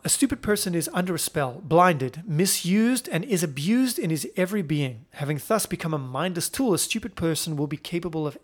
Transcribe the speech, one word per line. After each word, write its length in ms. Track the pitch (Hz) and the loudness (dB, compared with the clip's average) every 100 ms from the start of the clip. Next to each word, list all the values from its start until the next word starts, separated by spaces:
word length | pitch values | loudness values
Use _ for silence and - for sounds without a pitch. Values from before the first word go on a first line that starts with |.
| - | -2
"A 40 | |
stupid 320 | - 269 269 | 2 2 0
person 320 | 214 208 190 | 0 0 0
is 160 | 170 156 | -2 0
under 220 | 180 185 165 | -2 -2 -2
a 40 | |
spell, 420 | - 156 135 120 | -2 -2 -2 -4
blinded, 600 | 143 165 180 147 127 160 190 | 4 6 8 6 -2 -4 -2
misused, 840 | 151 190 - 170 208 233 254 - | 2 2 2 2 4 4 2 -2
and 160 | 165 262 | -4 0
is 180 | 175 | 0
abused 560 | 170 135 165 247 254 330 | 0 -2 2 2 2 0
in 100 | 180 | -2
his 160 | 156 - - | -2 -4 -2
every 240 | 180 208 | 0 0
being. 440 | 151 147 131 113 - | 0 0 0 -4 -16
Having 300 | - 143 147 - | -8 -4 -4 0
thus 200 | 220 - | 0 0
become 280 | 175 165 | -4 -2
a 40 | 156 | -4
mindless 500 | 127 131 185 170 - | -4 -2 -2 -2 -4
tool, 260 | - 254 | 0 2
a 40 | 160 | 2
stupid 380 | - 226 - - | 0 -4 -6 -2
person 420 | 165 151 165 143 | -2 0 -2 -2
will 100 | 147 | -2
be 100 | 151 | -4
capable 480 | - 175 170 160 147 | -6 -6 -4 -4 -4
of 120 | - | -6